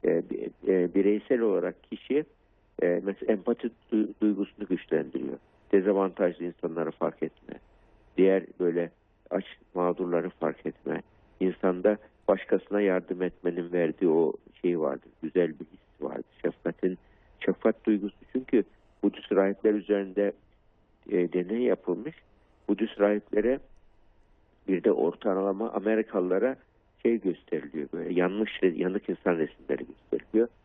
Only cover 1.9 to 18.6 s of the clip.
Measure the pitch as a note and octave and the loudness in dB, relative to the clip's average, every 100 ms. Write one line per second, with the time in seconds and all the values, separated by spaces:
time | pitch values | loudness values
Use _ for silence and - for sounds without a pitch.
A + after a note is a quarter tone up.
1.9 | - - C#3 D3+ _ _ _ _ - F2+ | -14 -2 -2 -2 _ _ _ _ -2 0
2.9 | F2 F#2+ G2 B2 G#2+ F#2 A#2 A#2+ - _ | 0 -2 -6 -2 -2 0 -2 -4 -10 _
3.9 | A2 G#2+ - G#2+ G2 G2+ - G#2 F2+ - | 0 0 0 0 0 -4 -6 -4 -4 0
4.9 | D#2 C#2+ C2+ C2+ C#2 _ _ _ G2+ F#2+ | -2 -2 -6 -6 -10 _ _ _ 2 4
5.9 | G2 F#2+ F2+ F#2 F2 F2 - F2 E2 D#2 | 2 0 0 -2 0 -8 -6 -6 -4 -6
6.9 | - D#2+ - D#2 _ - - - _ _ | -4 -6 -4 -8 _ -16 -16 -18 _ _
7.9 | _ _ - F#2+ F#2+ - - F2 E2+ E2+ | _ _ 2 4 4 0 -2 0 0 -2
8.9 | _ _ _ - G2 - - _ F2+ F2+ | _ _ _ -6 -6 -6 -18 _ -2 0
9.9 | F2 F2+ F2 E2+ - D#2+ - - - D#2 | 0 0 0 -2 -4 -4 -4 -8 -8 -6
10.9 | D#2+ - _ _ _ F#2+ F2 F#2+ F2+ F#2+ | -6 -8 _ _ _ -2 0 -2 2 2
11.9 | G#2 - _ - F#2+ - F#2+ - G2+ G2+ | 0 -4 _ 0 0 2 -2 0 0 2
12.9 | F#2 F2+ F2+ F2+ - F2+ E2+ E2+ F2 E2+ | 2 -2 -4 -4 -2 -4 -4 -2 0 0
13.9 | D#2 F2+ D#2+ D#2+ - - _ F2+ F2 D2+ | 2 2 4 2 -2 -14 _ -2 0 -2
14.9 | C2 - _ D#2+ F2+ E2+ D#2 D#2+ - _ | -4 -10 _ -2 0 0 -2 -16 -20 _
15.9 | _ C#2 B1 - _ - - E2+ - F#2+ | _ -8 -8 -12 _ -6 -4 -8 -2 -4
16.9 | F#2 _ _ _ _ - F#2+ A2+ - - | -4 _ _ _ _ -4 0 0 0 0
17.9 | G#2 G2+ - - C3 C3 A#2+ | 0 -2 -10 -8 -8 0 0